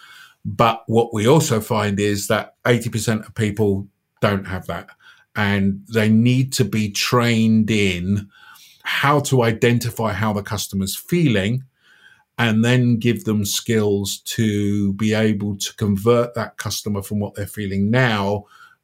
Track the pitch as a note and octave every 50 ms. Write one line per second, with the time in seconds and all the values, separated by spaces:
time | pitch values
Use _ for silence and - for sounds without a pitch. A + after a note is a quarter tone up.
0 | - - - - - - _ _ - G#2 G2+ - A#2+ A2+ A2 - - - A2 A2+
1 | A#2 - - G#2+ G#2 A#2+ D3+ D#3+ D#3+ - A#2 G#2+ G#2+ - A2+ G#2+ G#2 G#2 G2+ G2
2 | G2+ G#2 G#2 G2+ - - A2+ G2+ - - _ _ - A#2+ B2 A#2 A#2 A#2+ A#2 A2
3 | G#2+ A#2+ A2 G#2 - - - - A2 G#2 G2+ A2+ A2 G2+ G2 G2 G2 - _ _
4 | _ _ _ _ - G#2+ G2+ F#2+ F#2+ F#2 F#2 F2+ - - E2+ E2+ - - - _
5 | _ - - _ _ _ - A2 G#2 G2+ G2+ G2+ G2 G2 G2 G2 - - A2+ A2+
6 | G#2+ A2 A2 A2 A#2 B2 B2+ C3 C3 C3 - - B2 G2 A2+ A2 G#2+ G2+ G2+ -
7 | - - B2 B2 A#2 A#2+ A#2 A2+ A2+ A2 A2 A2 G#2+ G#2 A2 G#2 G2+ F#2+ F2+ F2
8 | F2 F#2+ G2+ G2+ G2+ - _ _ - - - - - - _ _ - - - -
9 | - C#3+ D3 D3 C3 - C3 B2+ A#2 A#2 A2+ - B2 A#2+ A#2+ A#2 - A#2 - -
10 | A2+ G#2+ G2 G2 A2 A2 G2+ G#2 G2+ - A2 G2 - - - G2 F#2+ F#2+ - -
11 | - - E3+ F3 E3 C3+ A2 G2 F#2 G#2+ B2 C3 - - _ _ _ _ _ _
12 | _ - - _ _ _ _ - A#2+ A2+ G#2+ A2 A2+ A#2+ B2 B2+ B2 A#2+ A#2+ A2
13 | A#2 A#2+ A2+ - - A2 G#2+ G#2+ G2+ G2 - - - - A2+ A2 G#2 G#2 G2+ G2+
14 | G2+ F#2+ - - - - - - A2+ G#2+ G#2 G#2 G#2 G2+ G2+ G#2 G2+ G2 G2 G2+
15 | A2 G#2+ G#2+ G#2+ A2 A2 G#2 G2 G2+ G#2 G2+ G2 - - - - A#2 G2+ G2+ G2
16 | G2+ A#2 A#2+ A#2+ A#2+ A#2 - A2+ G#2+ - - - - G#2+ - - - G#2+ G#2 G2+
17 | F#2+ - G#2 G#2 G2+ G2 - G#2+ G2+ - - G#2+ G#2 F#2+ G2 G2 G2+ G#2 A#2 B2+
18 | C3 A#2+ G#2+ G#2 G2 G2 G#2 G2+ - _ - - - - _ _